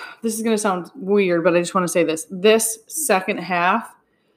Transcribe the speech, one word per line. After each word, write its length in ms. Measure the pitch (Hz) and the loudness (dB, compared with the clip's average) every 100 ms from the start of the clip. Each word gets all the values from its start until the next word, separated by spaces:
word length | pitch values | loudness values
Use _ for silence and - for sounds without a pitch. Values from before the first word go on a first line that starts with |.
| - - | -12 -8
this 120 | 226 | -6
is 80 | 214 | -4
gonna 140 | 226 214 | -2 0
sound 340 | 214 180 175 | 0 -2 -6
weird, 500 | - 185 202 190 170 | -8 0 2 2 2
but 100 | 175 | 2
I 40 | 170 | 2
just 160 | 175 | 2
wanna 140 | 196 175 | 0 0
say 160 | 180 | 2
this. 220 | 156 160 - | 0 -2 -8
This 480 | 185 202 220 220 - - | 0 4 4 2 -6 -12
second 520 | - 302 196 190 196 | -6 0 0 0 -6
half 560 | 175 175 175 220 214 - _ _ _ | -4 0 2 0 -2 -16 _ _ _